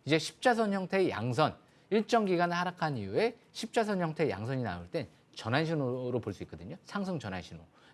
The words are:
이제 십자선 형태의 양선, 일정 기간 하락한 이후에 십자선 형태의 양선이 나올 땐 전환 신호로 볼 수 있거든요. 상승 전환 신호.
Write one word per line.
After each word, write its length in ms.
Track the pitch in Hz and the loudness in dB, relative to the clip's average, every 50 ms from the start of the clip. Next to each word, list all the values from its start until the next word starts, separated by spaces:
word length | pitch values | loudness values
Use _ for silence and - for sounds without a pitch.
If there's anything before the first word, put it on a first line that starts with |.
| _ | _
이제 160 | 131 156 160 | 2 2 2
십자선 540 | 156 - - - - 254 233 226 220 202 196 | 2 -2 -8 2 2 4 4 4 2 0 0
형태의 360 | 196 185 170 196 190 185 131 | -2 -2 0 2 2 2 2
양선, 460 | 101 104 110 127 120 147 156 120 - - - _ _ _ _ _ | 0 -2 -2 0 2 4 2 2 2 -4 -16 _ _ _ _ _
일정 360 | 190 220 214 - 240 226 214 | 0 0 2 4 2 4 4
기간 260 | 190 180 170 175 175 | 4 2 2 2 2
하락한 460 | 170 175 180 180 175 - 165 156 139 | 2 0 0 -2 -2 -2 -2 0 0
이후에 400 | 117 98 95 104 156 214 240 - - _ _ - | -2 -4 -2 0 2 2 2 0 -6 _ _ -10
십자선 480 | - - - - 240 214 214 202 185 | -10 -10 -2 0 0 2 2 0 0
형태의 280 | 170 160 151 - 160 123 | 0 -2 0 0 0 0
양선이 320 | 95 95 110 123 135 131 | 0 -2 -4 -2 -2 -2
나올 280 | 120 104 87 87 85 - | -2 -4 -4 -6 -8 -6
땐 180 | - 165 113 - - _ _ _ - | -6 -6 -6 -6 -12 _ _ _ -16
전환 280 | - - 110 123 151 165 | -8 -2 0 0 2 2
신호로 560 | 156 165 151 135 120 127 127 127 123 123 117 | 2 0 0 0 -2 -2 -2 -2 -2 -2 -2
볼 140 | - 107 92 | -2 -4 -6
수 100 | - 90 | -6 -10
있거든요. 320 | - - 78 85 110 165 - - | -12 -12 -14 -12 -12 -14 -14 -14
상승 340 | - - 202 190 190 180 | -8 -6 -4 -4 -2 -4
전환 240 | 147 - 101 95 90 | -4 -4 -6 -6 -6
신호. 200 | 87 - 85 80 80 - _ - - - | -8 -10 -14 -16 -18 -20 _ -20 -20 -12